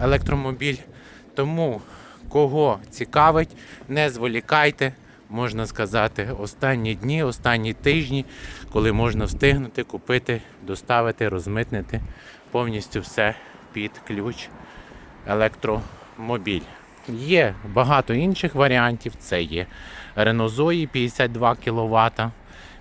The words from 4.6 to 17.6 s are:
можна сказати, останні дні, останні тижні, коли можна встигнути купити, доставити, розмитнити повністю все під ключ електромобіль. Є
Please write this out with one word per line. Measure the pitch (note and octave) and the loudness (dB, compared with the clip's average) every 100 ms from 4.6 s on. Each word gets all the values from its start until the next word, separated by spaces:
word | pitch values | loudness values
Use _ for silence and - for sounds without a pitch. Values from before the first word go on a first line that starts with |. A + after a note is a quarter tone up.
| D3 D3 C3+ C3 - - - | 4 2 -2 -4 -16 -20 -10
можна | A2 B2 A2 A2 | -4 -4 -4 -4
сказати, | - G#2 A2 A2 - G#2 F#2+ | -2 -2 0 0 -2 -6 -6
останні | G#2 - C3+ B2+ A2 | -10 -2 0 0 -2
дні, | G#2 A#2 D#3 | -4 -2 0
останні | C#3+ A2+ B2 A#2 A2 | -2 -2 0 0 0
тижні, | G#2+ C#3+ D#3 C#3 C3+ C3 - - - - | -2 0 2 0 -2 -4 -10 -16 -16 -6
коли | G#2+ A2 | 0 2
можна | G#2+ A#2 G#2+ | 4 2 0
встигнути | G#2 - C#3 C#3 B2+ - | -2 2 4 4 0 -6
купити, | A#2+ G2+ - B2 B2 A#2 - - | -6 -6 -2 0 0 -4 -6 -16
доставити, | F#2+ F#2+ - A#2+ A#2 A2+ G#2+ | -10 -8 0 2 2 0 -2
розмитнити | F#2 F#2 G#2+ A#2 G#2+ F#2+ - - - - - - | -2 -4 -4 -2 -4 -4 -6 -6 -12 -18 -20 -6
повністю | A#2+ A#2+ G#2+ G2+ G#2+ | -2 -2 -4 -4 -6
все | F#2 - G#2+ A2 - - - | -4 0 0 0 -10 -20 -14
під | - G#2 - - | -8 -8 -8 -10
ключ | G2+ G#2 A#2 - - - - - - - - - | -6 -6 -8 -12 -18 -20 -20 -20 -20 -20 -14 -2
електромобіль. | G#2 A2 - A2 G#2+ G#2+ - - - A2+ A#2+ G2 F2+ C#2 - - - - | 0 0 0 -2 -2 -4 -14 -20 -12 -6 -4 -2 -4 -6 -16 -20 -18 -12
Є | A#2 C#3 F3 B2+ G2 | -8 2 4 4 0